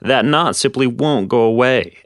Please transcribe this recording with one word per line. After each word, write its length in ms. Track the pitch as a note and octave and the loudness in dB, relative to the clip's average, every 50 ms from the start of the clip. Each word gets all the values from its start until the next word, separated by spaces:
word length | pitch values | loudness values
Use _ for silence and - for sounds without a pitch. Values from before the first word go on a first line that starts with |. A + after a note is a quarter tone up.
that 240 | - A2+ C3 B2+ G#2+ | -4 0 0 0 2
knot 320 | C#3 D3+ D#3 E3+ C#3 - | 2 2 2 0 0 -2
simply 300 | - - C3+ - C3 C3+ | -2 -2 -2 0 0 -2
won't 420 | B2 A#2 B2 C#3+ D3+ D3 A2+ F#2+ F#2 | -2 -2 -2 -2 0 0 -2 -2 0
go 140 | A#2+ A#2+ A2+ | 0 2 2
away. 560 | A2+ A2+ A#2+ B2 B2+ C3 A#2 F2 E2+ - - _ | 2 2 2 2 2 2 0 -2 -4 -10 -20 _